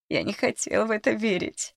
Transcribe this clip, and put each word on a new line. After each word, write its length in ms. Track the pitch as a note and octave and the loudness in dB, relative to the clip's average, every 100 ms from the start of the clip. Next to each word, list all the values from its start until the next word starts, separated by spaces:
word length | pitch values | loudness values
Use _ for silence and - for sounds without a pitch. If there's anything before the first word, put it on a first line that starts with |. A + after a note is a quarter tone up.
| _ | _
Я 140 | - | -2
не 100 | - | -2
хотела 520 | G3+ B3+ - - G3 A3 | 0 -2 0 0 2 2
в 60 | |
это 200 | G#3+ B3+ | 0 0
верить. 640 | G#3+ A3 F3+ - - - | 2 2 0 -2 -6 -10